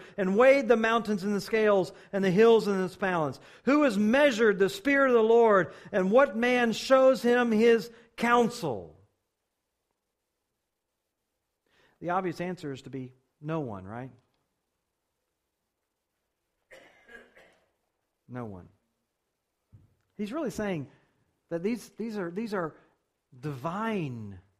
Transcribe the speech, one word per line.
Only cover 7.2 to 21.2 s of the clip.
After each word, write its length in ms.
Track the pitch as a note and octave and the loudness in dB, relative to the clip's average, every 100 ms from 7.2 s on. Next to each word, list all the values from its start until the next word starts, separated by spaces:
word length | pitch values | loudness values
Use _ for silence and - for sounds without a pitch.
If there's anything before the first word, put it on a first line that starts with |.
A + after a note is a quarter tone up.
him 300 | A#3+ B3 A#3+ | 2 2 2
his 400 | G#3+ A#3 A#3 - - _ - | 2 4 2 0 -16 _ -6
counsel?" 800 | A#3 A#3+ A#3 - D#3 G#2 E2 D2+ _ _ _ _ _ _ _ _ _ _ _ _ _ _ _ _ _ _ _ _ _ _ _ _ _ _ _ _ _ - | 0 2 2 -2 -8 -8 -12 -20 _ _ _ _ _ _ _ _ _ _ _ _ _ _ _ _ _ _ _ _ _ _ _ _ _ _ _ _ _ -14
The 120 | E3 | -6
obvious 300 | F#3 F#3 D3+ | -4 -4 -6
answer 320 | F3+ F3 D3 | -8 -8 -10
is 100 | C3+ | -12
to 80 | C3 | -14
be 220 | C3+ B2+ _ _ _ | -14 -14 _ _ _
no 180 | D3 D#3+ | -10 -8
one, 280 | B2+ G2 F#2+ | -8 -10 -12
right? 260 | A2+ B2+ A#2+ _ _ _ _ _ _ _ _ _ _ _ _ _ _ _ _ _ _ _ _ _ _ _ _ _ - _ _ _ - _ _ _ _ _ _ _ _ _ _ - | -14 -14 -20 _ _ _ _ _ _ _ _ _ _ _ _ _ _ _ _ _ _ _ _ _ _ _ _ _ -20 _ _ _ -20 _ _ _ _ _ _ _ _ _ _ -16
No 160 | B2 | -14
one. 240 | A2+ F#2 E2 _ _ _ _ _ _ _ _ _ _ - _ _ _ - | -12 -14 -20 _ _ _ _ _ _ _ _ _ _ -20 _ _ _ -12
He's 160 | G3+ | -10
really 180 | D4 C4 | -8 -8
saying 380 | - G#3+ E3 C3 _ _ _ | -6 -6 -8 -10 _ _ _